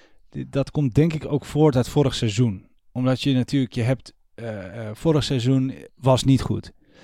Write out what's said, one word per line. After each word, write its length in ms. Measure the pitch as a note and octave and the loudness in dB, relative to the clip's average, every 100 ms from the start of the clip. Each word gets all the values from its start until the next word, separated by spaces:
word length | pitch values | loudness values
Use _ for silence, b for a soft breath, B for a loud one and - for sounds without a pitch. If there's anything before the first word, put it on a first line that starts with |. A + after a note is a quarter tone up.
| b b _ | b b _
die, 160 | C#3 C3 | -12 -6
dat 200 | C#3+ - | -4 -4
komt 240 | D3+ C#3 | -2 0
denk 180 | B2 E3 | 2 2
ik 120 | D#3 C#3 | 0 -4
ook 120 | C#3+ | -4
voort 320 | - D3 D#3 B2+ | -2 2 4 4
uit 120 | - | 0
vorig 260 | D3 C3+ | 0 0
seizoen. 520 | - A2+ G2+ A#2+ F#2+ - _ _ | 0 -2 0 0 -2 -12 _ _
Omdat 300 | B2 B2+ B2+ | -4 -2 0
je 100 | C#3+ | 0
natuurlijk, 380 | B2+ A#2 C#3 B2 | 0 0 -2 -2
je 80 | B2 | -2
hebt, 300 | A#2+ C3 - _ _ | -2 -2 -6 _ _
eh, 540 | - A2+ G#2+ F#2 A2 A2 | -14 -12 -10 -12 -12 -12
eh, 60 | |
vorig 300 | G#2+ E3 D3+ | -2 0 2
seizoen 500 | - C3+ B2 C3+ C3 - - _ | 0 0 2 2 0 -6 -18 _
was 280 | C3 B2+ | 2 4
niet 180 | C3+ C3 | 4 2
goed. 300 | - G2+ - - b b | 2 -6 -8 -20 b b